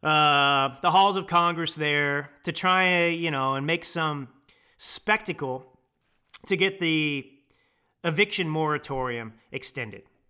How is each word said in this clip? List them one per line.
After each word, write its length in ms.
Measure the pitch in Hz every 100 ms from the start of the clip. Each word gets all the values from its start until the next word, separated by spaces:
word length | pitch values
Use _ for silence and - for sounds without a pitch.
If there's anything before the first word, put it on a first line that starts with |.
uh, 720 | 151 151 151 143 139 139 135 127
the 100 | 180
halls 260 | 175 196 190
of 100 | 180
Congress 480 | 175 170 165 165
there 560 | - 151 147 143 143 143 -
to 80 | -
try, 560 | 165 185 185 185 180 170
you 220 | 170 170
know, 240 | 139 135
and 120 | 135 143
make 180 | 170
some 440 | - 170 160 147 131 _ _ _ _ _
spectacle 920 | - - - 214 214 165 135 127 - _ _ _ _ _ _ -
to 120 | - 185
get 220 | 190 190
the 500 | 170 156 151 143 127 _ _ _ _ _ _ _
eviction 440 | 170 160 208 208 170
moratorium 840 | 156 156 151 - 139 127 117 113 110 _
extended. 520 | 131 - - 117 104 - _ _